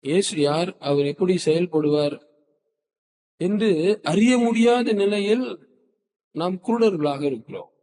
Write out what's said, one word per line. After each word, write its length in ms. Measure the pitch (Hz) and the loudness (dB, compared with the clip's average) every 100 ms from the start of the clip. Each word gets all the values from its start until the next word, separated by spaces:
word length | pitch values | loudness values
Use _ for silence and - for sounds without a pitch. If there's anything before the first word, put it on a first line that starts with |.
இயேசு 400 | 135 170 196 175 | 0 0 0 0
யார், 380 | 143 151 180 - | 0 0 -4 -6
அவர் 260 | 143 143 | -2 0
எப்படி 340 | 143 147 180 185 | 0 -2 0 0
செயல்படுவார் 800 | - 160 175 156 151 147 147 147 _ _ _ _ _ _ _ _ _ _ _ _ | 0 0 0 0 0 0 -2 -4 _ _ _ _ _ _ _ _ _ _ _ _
என்று 640 | 175 208 220 165 170 214 | -4 0 0 2 0 -2
அறிய 360 | - 170 226 254 | 0 2 4 4
முடியாத 540 | 240 226 233 240 240 | 2 2 4 4 2
நிலையில் 760 | 208 202 208 202 226 247 180 _ _ _ _ _ _ _ | 0 0 0 0 0 -2 -10 _ _ _ _ _ _ _
நாம் 320 | - 175 185 | -6 -6 -6
குருடர்களாக 600 | - 233 226 180 147 139 | -4 0 2 2 -2 -2
இருக்கிறோம். 500 | 143 123 - 95 87 _ | -4 -6 -10 -16 -16 _